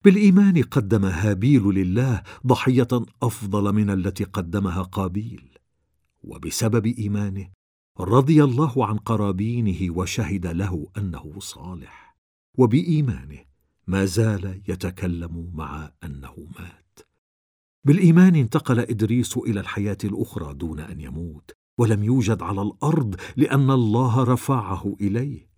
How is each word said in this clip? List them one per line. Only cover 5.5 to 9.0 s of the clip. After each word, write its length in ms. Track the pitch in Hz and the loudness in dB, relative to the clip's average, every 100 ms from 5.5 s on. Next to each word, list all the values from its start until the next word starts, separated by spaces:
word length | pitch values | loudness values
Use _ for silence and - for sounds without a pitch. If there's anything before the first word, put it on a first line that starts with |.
| _ _ _ _ _ _ _ | _ _ _ _ _ _ _
وبسبب 640 | - - 73 - 113 113 107 | -20 -14 -10 -2 0 0 -2
إيمانه 640 | 123 104 104 101 95 95 _ _ _ _ - | -4 -4 -4 -4 -8 -12 _ _ _ _ -10
رضي 440 | 87 123 135 151 | 2 4 6 6
الله 420 | 143 123 151 123 107 | 4 2 0 0 -2
عن 120 | |
قرابينه 960 | 107 | -2